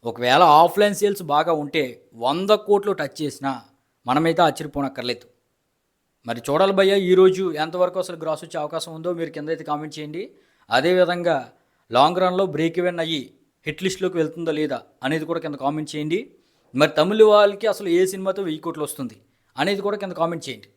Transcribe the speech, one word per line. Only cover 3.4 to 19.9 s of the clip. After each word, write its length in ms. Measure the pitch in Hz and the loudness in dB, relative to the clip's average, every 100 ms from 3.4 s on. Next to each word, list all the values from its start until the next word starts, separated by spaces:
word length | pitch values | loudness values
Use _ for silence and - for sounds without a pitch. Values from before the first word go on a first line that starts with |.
| 135 127 _ _ _ _ - | -8 -8 _ _ _ _ -2
మనమైతే 360 | 135 165 165 | 0 2 4
ఆశ్చర్యపోనక్కర్లేదు. 840 | 165 - 151 143 139 131 120 120 - _ _ _ _ _ _ _ _ _ 117 | 2 2 -8 -6 -6 -6 -8 -8 -12 _ _ _ _ _ _ _ _ _ -10
మరి 140 | 117 127 | -8 -4
చూడాలి 220 | 147 196 | 0 2
భయ్య, 260 | 190 190 196 | 4 4 2
ఈరోజు 540 | 180 185 185 185 185 | 4 6 6 4 -4
ఎంతవరకు 460 | 151 160 180 180 185 | -4 -6 -2 -2 -2
అసలు 180 | 180 165 | -8 -8
గ్రాస్ 280 | 160 151 | -6 -6
వచ్చే 160 | 165 170 | -8 -8
అవకాశం 340 | 151 160 165 | -6 -8 -10
ఉందో 180 | 160 165 | -8 -6
మీరు 180 | 170 165 | -6 -6
కింద 180 | 165 151 | -8 -8
అయితే 160 | 160 | -8
కామెంట్ 340 | 156 147 151 151 | -6 -6 -6 -12
చేయండి. 320 | 151 160 233 _ _ _ _ | -12 -12 -12 _ _ _ _
అదేవిధంగా 840 | 120 156 185 175 175 175 151 120 _ _ _ _ | 0 2 4 2 2 0 -2 -4 _ _ _ _
లాంగ్ 240 | 120 147 175 | 4 4 4
రన్లో 300 | 185 180 196 | 0 0 -2
బ్రేక్ 320 | 151 160 165 | 0 -2 0
ఈవెన్ 220 | 175 175 | -2 -2
అయ్యి 300 | 165 160 123 _ _ _ - | -4 -4 -6 _ _ _ -10
హిట్ 160 | 151 | -4
లిస్ట్లోకి 340 | 190 185 180 170 | -4 -2 -4 -2
వెళ్తుందా 360 | 156 165 165 | -4 -4 -4
లేదా 300 | 151 151 127 _ _ | -2 -2 -4 _ _
అనేది 220 | 131 156 | -4 -4
కూడా 160 | 156 165 | -2 -6
కింద 140 | 156 | -6
కామెంట్ 420 | 143 135 151 151 151 | -4 -4 -4 -8 -8
చేయండి. 340 | 151 175 269 _ _ _ _ | -4 -4 -4 _ _ _ _
మరి 160 | 123 147 - | 0 0 2
తమిళ 240 | 165 220 | 0 6
వాళ్ళకి 440 | 214 208 208 202 220 | 6 8 4 2 -4
అసలు 220 | 196 202 | -4 0
ఏ 180 | 170 185 | 0 0
సినిమాతో 360 | 190 190 190 | -2 -6 -6
వెయ్యి 180 | 190 156 | -6 -6
కోట్లు 240 | 170 156 | -8 -8
వస్తుంది 360 | 147 - 127 - _ _ _ - | -8 -8 -10 -12 _ _ _ -4
అనేది 220 | 165 202 | -2 -2
కూడా 160 | 202 | -4